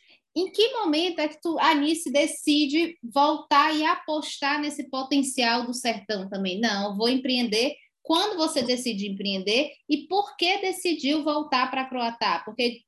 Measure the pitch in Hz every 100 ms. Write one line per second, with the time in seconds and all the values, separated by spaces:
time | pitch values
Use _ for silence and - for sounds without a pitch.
0 | _ _ _ 302 381 - 466 494 359 302
1 | 359 339 302 - 339 311 294 302 294 330
2 | 277 277 311 - - 294 285 311 330 -
3 | 233 277 294 302 - 285 302 311 311 359
4 | - 311 302 - 277 294 294 294 - 262
5 | 269 277 247 - 233 240 240 247 240 208
6 | - 208 190 196 190 185 226 202 208 196
7 | 233 262 262 247 233 214 269 - _ _
8 | - 330 415 359 320 294 240 247 247 202
9 | 208 196 202 190 190 226 302 - - 294
10 | - 381 403 - 339 403 381 370 359 311
11 | 262 302 302 294 302 254 254 262 254 254
12 | 233 226 208 175 - 240 240 233